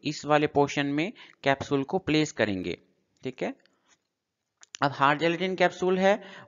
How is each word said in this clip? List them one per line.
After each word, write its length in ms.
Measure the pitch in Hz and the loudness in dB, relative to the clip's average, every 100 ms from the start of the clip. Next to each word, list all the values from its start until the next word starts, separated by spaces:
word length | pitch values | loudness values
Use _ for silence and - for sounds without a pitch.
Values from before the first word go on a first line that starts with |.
इस 220 | 143 151 143 | -8 -8 0
वाले 220 | 151 147 | 2 4
पोर्शन 380 | 143 139 - 143 | 2 0 0 -2
में 280 | 143 175 - - _ | -2 -4 -6 -20 _
कैप्सूल 400 | 139 135 - 139 | -2 -2 0 -2
को 160 | 135 190 | -2 -4
प्लेस 320 | - 156 151 | 0 0 0
करेंगे, 460 | - 107 95 87 - _ _ _ _ | 0 -2 0 -6 -8 _ _ _ _
ठीक 200 | 131 - | -12 -6
है। 200 | 185 269 _ _ _ _ _ _ _ _ _ _ - - | -8 -8 _ _ _ _ _ _ _ _ _ _ -20 -4
अब 80 | 139 | -4
हार्ड 280 | 131 139 147 | 2 2 4
जेलेटिन 360 | 165 170 185 180 | 0 0 -2 2
कैप्सूल 440 | 175 180 180 185 | 0 2 0 2
है 240 | 190 208 - - | 4 2 -2 -20